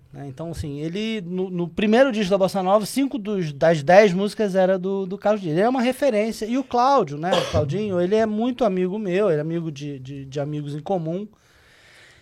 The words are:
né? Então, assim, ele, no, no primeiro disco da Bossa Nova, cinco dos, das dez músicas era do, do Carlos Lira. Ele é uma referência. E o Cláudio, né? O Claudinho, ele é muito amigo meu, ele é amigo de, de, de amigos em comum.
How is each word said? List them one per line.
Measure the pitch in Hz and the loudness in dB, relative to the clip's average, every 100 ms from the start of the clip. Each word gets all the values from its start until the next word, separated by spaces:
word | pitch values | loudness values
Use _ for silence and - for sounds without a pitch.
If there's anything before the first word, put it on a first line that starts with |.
| - | -20
né? | 143 143 | -16 -14
Então, | 131 165 | -10 -10
assim, | 160 151 143 | -8 -8 -6
ele, | 160 190 220 220 | -6 -4 -4 -4
no, | 170 185 190 | -6 -4 -4
no | 175 170 | -4 -4
primeiro | 165 208 226 277 | 0 4 6 6
disco | 214 185 | 4 2
da | 196 | 2
Bossa | 196 202 | 2 2
Nova, | 185 214 | 2 2
cinco | 202 254 269 262 | 2 -2 -2 -2
dos, | 202 202 156 | -4 -2 -2
das | 139 165 165 | 2 2 4
dez | 139 185 214 | 6 8 8
músicas | 180 208 202 208 | 4 -2 -2 -2
era | 190 185 190 | 2 2 2
do, | 185 196 190 | -2 -4 -6
do | 202 | -4
Carlos | 202 214 | -2 0
Lira. | 180 | 0
Ele | 156 | 2
é | 226 | 2
uma | 262 | 2
referência. | 240 254 285 208 226 208 | -2 0 0 0 -2 -4
E | 220 | -4
o | 254 | -4
Cláudio, | 262 240 254 277 156 147 | -2 0 4 2 0 -4
né? | 170 | 0
O | 175 - | 0 0
Claudinho, | 160 147 180 214 180 | -2 -2 -2 -2 0
ele | 180 | 2
é | 214 220 | 2 0
muito | 214 247 247 | 0 -2 0
amigo | 220 185 185 214 | 0 0 -2 -4
meu, | 202 180 208 | -2 0 2
ele | 151 | 0
é | |
amigo | 156 170 165 | -2 -4 -6
de, | 139 147 139 | -8 -12 -12
de, | 131 139 | -12 -14
de | 135 139 | -10 -8
amigos | 143 147 147 | -6 -6 -8
em | 147 | -8
comum. | 151 190 160 180 208 _ _ _ _ _ - - - - | -4 -4 -4 -6 -10 _ _ _ _ _ -20 -20 -20 -20